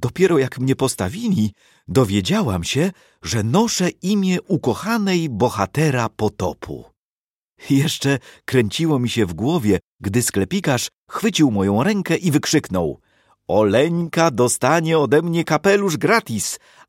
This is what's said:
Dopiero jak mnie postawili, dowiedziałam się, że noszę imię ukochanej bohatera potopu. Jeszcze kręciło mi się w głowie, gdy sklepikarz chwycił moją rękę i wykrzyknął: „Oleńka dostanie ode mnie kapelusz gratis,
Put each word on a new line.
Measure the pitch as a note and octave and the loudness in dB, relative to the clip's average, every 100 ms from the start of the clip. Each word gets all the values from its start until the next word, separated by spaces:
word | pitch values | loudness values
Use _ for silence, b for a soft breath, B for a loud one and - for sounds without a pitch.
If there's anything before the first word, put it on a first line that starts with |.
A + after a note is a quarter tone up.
Dopiero | B2 - F3+ D#3+ | -6 0 2 4
jak | B2+ - | 0 -2
mnie | C3 C3 | -2 0
postawili, | C3 - F#2 E3+ A#3 F#3 G#2+ b b b - | 0 -2 -4 -4 -2 0 0 b b b -2
dowiedziałam | C3 A2 G2+ F#2 G#3 D#3 F#2 | 0 2 2 0 0 0 -2
się, | E2 C3+ F#3 b b b | -2 -2 -2 b b b
że | D#2 A2 | -6 -4
noszę | G#2+ E3 A#3 - F3+ | 0 2 2 0 -4
imię | - F3+ G#3 F#3+ F3+ | -4 -2 0 0 -2
ukochanej | - F3+ C3 G#2 F#3 A#3 G3 F3+ D#3+ | -2 -2 -2 -2 -2 -2 0 0 -2
bohatera | G#2 A#2+ G#2+ G2 C#3+ D#3 B2+ A2+ | 0 0 0 -2 0 0 0 -4
potopu. | - G#2+ - F#2 - - C2 - _ _ _ _ _ _ _ - | -2 -4 -2 -6 -6 -12 -14 -16 _ _ _ _ _ _ _ -2
Jeszcze | C#3 D3+ - C#3 C#3 B B | 0 0 -2 -2 -2 B B
kręciło | - B2+ G#2+ - D#3+ C#3 | -2 0 0 0 0 0
mi | A#2+ | 0
się | A#2 F#2+ | 0 -2
w | |
głowie, | E2 A2+ E3+ G#2 F#2 - _ | -2 -2 0 2 0 -2 _
gdy | G2+ A#2 | -4 -2
sklepikarz | A#2 G2+ F#2+ G3 F3 B2 - _ _ | 0 -2 -2 -2 -2 -2 -4 _ _
chwycił | - G#3+ F3+ D3 | -4 -2 2 2
moją | G#2 F#2+ G2+ | 4 2 2
rękę | F3 G#3 F3+ E3 | 0 0 -2 -2
i | F3 | 0
wykrzyknął: | C#3 - D#3 - F#2 D#2+ C2 _ _ _ _ - | 0 0 -2 0 -2 -4 -6 _ _ _ _ -2
„Oleńka | F#2+ G#2+ A2 D#3+ E3+ E3 - E3 | 2 4 4 2 0 -2 0 2
dostanie | A#2 B2 - B2+ E3 D#3+ D#3+ | 2 0 2 2 2 2 2
ode | C3 D3 | 2 0
mnie | E3+ E3+ | 0 -2
kapelusz | D#3 D3+ G3 G3+ G3 D3+ | 0 0 2 2 2 0
gratis, | D#3 A3+ - A3 - - b b | 0 0 0 -6 -6 -10 b b